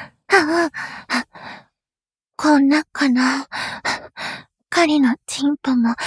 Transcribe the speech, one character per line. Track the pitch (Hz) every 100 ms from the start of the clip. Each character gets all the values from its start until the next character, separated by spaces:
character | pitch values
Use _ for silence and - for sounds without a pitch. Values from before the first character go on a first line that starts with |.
| - _ -
あ、 | 392 302 339 330 - - - -
あ。 | 247 - - - - _ _ _ _ _ _ _ -
こ | 302 294
ん | 277
な | 302
か | - - 277
な。 | 247 254 269 - - - - - - - - - - - _ _
彼 | 349 330 302
の | 262 262 -
チ | - 285
ン | 294
ポ | - 254
も | 233 233